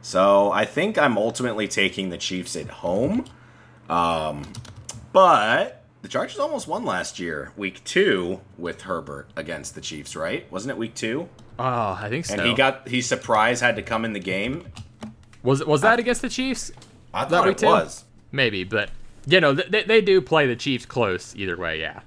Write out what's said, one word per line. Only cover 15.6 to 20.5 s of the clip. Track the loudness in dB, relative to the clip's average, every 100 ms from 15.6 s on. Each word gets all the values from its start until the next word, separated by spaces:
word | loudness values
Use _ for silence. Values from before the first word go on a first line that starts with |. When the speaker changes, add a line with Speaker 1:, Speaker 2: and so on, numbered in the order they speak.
Speaker 2:
it, | 4
was | 4
that | 6 4
Speaker 1:
I, |
Speaker 2:
against | 2 -2
the | -4
Chiefs? | -4 -4 -4 -8 -14 -20 -20 -12
Speaker 1:
I | -6
Speaker 2:
That | 0
Speaker 1:
thought | 4 4
Speaker 2:
week | 4
Speaker 1:
it |
Speaker 2:
two? | 4
Speaker 1:
was. | 4 2 -8 -20 -20 -10
Speaker 2:
Maybe, | 0 0 0
but, | -4 -4 -4 -8 -14 -14 2
you | 6
know, | 6
th-, | 4 0
they, | -2
they | 4 4
do | 6 4
play | 4 2
the | 2